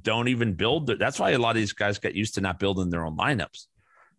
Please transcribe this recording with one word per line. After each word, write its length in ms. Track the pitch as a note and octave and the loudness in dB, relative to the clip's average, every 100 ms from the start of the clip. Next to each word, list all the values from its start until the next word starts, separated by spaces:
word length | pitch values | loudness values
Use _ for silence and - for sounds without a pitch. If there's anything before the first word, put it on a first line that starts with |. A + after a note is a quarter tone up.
don't 280 | A2 A2+ B2 | -2 0 2
even 260 | B2 A#2 | 2 0
build 340 | E2+ A2 D#3+ C3+ | 2 0 0 0
it. 120 | G#2 | 0
That's 180 | A2+ - | 0 2
why 120 | - | 2
a 80 | C#3 | 4
lot 120 | A#2 | 4
of 60 | A2+ | 2
these 160 | G2+ | 0
guys 260 | - G#2 G2+ | 0 -2 0
get 160 | - | -4
used 200 | F#2+ A2 | -2 -4
to 60 | - | -2
not 200 | F#2+ E2+ | -2 0
building 300 | G2 F#2 F2+ | 0 0 -2
their 140 | E2+ | -2
own 120 | E2 D#2 | -4 -2
lineups, 500 | A#2 B2 D2+ - - _ _ _ _ | 0 0 -4 -10 -20 _ _ _ _